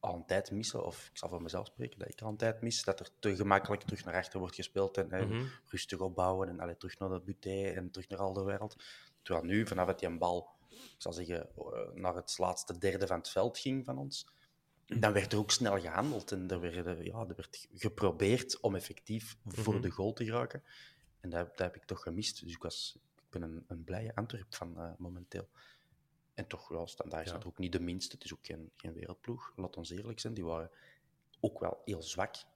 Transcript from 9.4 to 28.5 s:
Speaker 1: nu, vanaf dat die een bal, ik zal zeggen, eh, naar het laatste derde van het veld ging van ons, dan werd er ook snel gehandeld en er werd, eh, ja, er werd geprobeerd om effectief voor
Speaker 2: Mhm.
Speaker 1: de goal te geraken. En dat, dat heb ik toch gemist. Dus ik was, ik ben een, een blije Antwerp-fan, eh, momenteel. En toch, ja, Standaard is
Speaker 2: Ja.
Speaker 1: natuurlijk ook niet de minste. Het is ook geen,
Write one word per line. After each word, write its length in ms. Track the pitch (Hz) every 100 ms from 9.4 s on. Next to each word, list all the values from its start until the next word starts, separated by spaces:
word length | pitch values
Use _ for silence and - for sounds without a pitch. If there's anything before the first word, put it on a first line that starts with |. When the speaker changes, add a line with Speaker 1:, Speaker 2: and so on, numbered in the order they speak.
| 82
Speaker 1:
nu, 200 | 104 113
vanaf 200 | 92 90
dat 120 | 92
die 100 | 92
een 100 | 85
bal, 300 | 87 87 - - _
ik 240 | - - -
zal 140 | -
zeggen, 360 | 87 85 85 - -
eh, 360 | - 58 52
naar 200 | - 92
het 200 | 87 - -
laatste 400 | 90 90 - 87
derde 280 | 95 90 95
van 100 | 87
het 100 | -
veld 300 | - 95 -
ging 260 | 139 135
van 140 | 127 131
ons, 280 | 139 - - _ _ _ _ _ _
dan 260 | 120 110
werd 200 | 101 95
er 60 | 107
ook 120 | 104
snel 300 | - 117 98
gehandeld 520 | 85 82 135 117 -
en 180 | 95 92
er 100 | 90
werd, 260 | 87 85 85
eh, 180 | 82
ja, 140 | 85 110
er 140 | 92 85
werd 320 | - - -
geprobeerd 840 | - 107 - 101 - 101 123 - -
om 140 | 110
effectief 600 | 95 - - - 110 - - 104
voor 260 | 90 110
Speaker 2:
Mhm. 80 | 101
Speaker 1:
de 80 | 101
goal 220 | - 98
te 120 | 107
geraken. 380 | 113 117 123 - - - - - _ _
En 100 | 90
dat, 160 | 85 87
dat 120 | -
heb 180 | 90 -
ik 80 |
toch 180 | - 92
gemist. 380 | - 85 107 -
Dus 80 | 85
ik 80 | 82
was, 360 | 82 - - - _ _
ik 60 | _
ben 120 | -
een, 220 | 85 82 -
een 160 | 85
blije 300 | 80 92 90
Antwerp-fan, 640 | - 110 - 90 - 87 85
eh, 120 | 85 82
momenteel. 500 | 87 90 90 92 95 - - - _ _ _ _ _
En 120 | - -
toch, 240 | - -
ja, 140 | 82 82
Standaard 360 | - - 82
is 60 | 80
Speaker 2:
Ja. 20 | 85
Speaker 1:
natuurlijk 100 | 90 -
ook 60 |
niet 80 | 90
de 80 | 90
minste. 340 | 85 90 -
Het 100 | -
is 80 | -
ook 140 | 80
geen, 240 | -